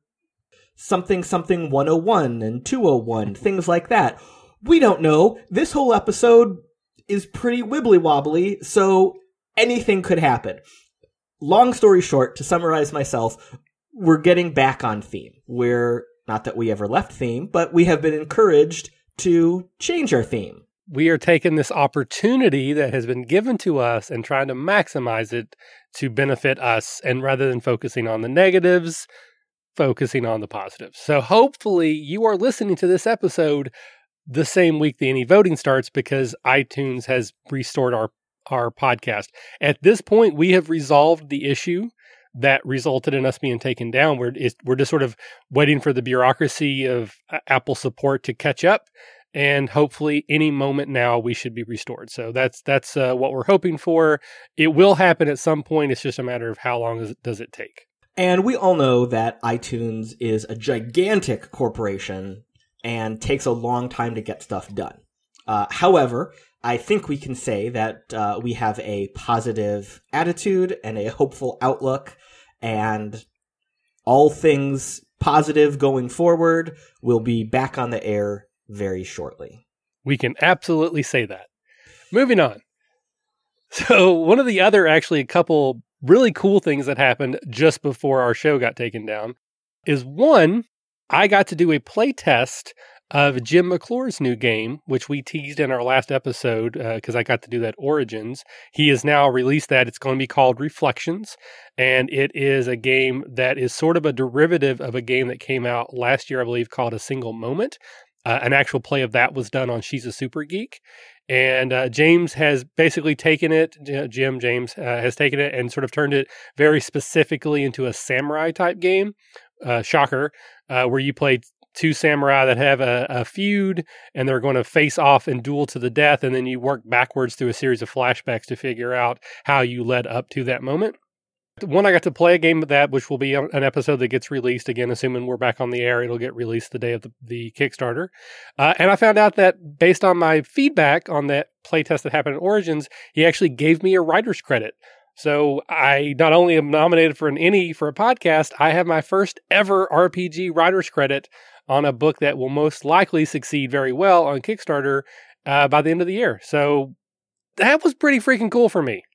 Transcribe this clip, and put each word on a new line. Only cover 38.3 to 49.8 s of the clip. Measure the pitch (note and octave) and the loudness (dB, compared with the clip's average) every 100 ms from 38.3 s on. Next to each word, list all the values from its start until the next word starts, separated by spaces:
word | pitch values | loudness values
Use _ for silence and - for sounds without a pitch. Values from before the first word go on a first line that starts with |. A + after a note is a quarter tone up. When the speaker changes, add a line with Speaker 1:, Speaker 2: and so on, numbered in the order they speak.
| _ - | _ -8
Speaker 2:
our | C3 A#2+ | -4 -4
podcast. | - C3+ A#2+ - G#2 - - - - | -2 0 0 -4 -6 -8 -16 -20 -4
At | C#3+ C#3+ | -2 2
this | F3 G#3+ | 2 2
point, | - G#3+ A3 | 2 4 4
we | D3+ F3 | 4 4
have | F#3 D#3 | 4 2
resolved | E3 C3+ D3 D#3 E3 D3 | -2 2 4 6 2 -2
the | C#3+ C#3 | -6 -2
issue | C3+ - F3 A#3 - _ _ _ | -4 -2 -4 -6 -12 _ _ _
that | B2 C#3 C3+ | -2 2 2
resulted | - C3 D3+ C3 - | 0 -4 -2 -2 -2
in | C#3 C3 | -2 -2
us | - | -2
being | C#3 A#2+ | -4 -4
taken | C3 A#2+ A#2 | -4 -6 -4
down. | B2+ D#3 C3+ | 2 2 0
We're, | A#2+ | -4
it's, | C3 B2+ - | -4 -4 -4
we're | B2+ B2+ | -2 -2
just | C#3 | 0
sort | D#3 | 0
of | C3+ A2 - - - | -2 -6 -20 -20 -4
waiting | C3 D3 D3 | 2 2 2
for | D3+ | 0
the | B2+ | -2
bureaucracy | B2 B2+ B2+ C3+ D3+ - D3 C3+ C3 | 0 2 4 2 -2 -2 -4 -2 -2
of, | B2+ A2 - _ | -2 -6 -12 _
uh, | - - | -10 -2
Apple | C3 - | -2 -2
support | B2+ C3 - C#3 C3+ | -6 -6 -4 -2 -2
to | - | -6
catch | B2+ D3+ C3+ | -6 -4 0
up, | F3 G#3+ _ _ - - _ | 2 0 _ _ -20 -20 _
and | - C#3+ C#3+ C#3 | -2 0 0 0
hopefully | D3 | 0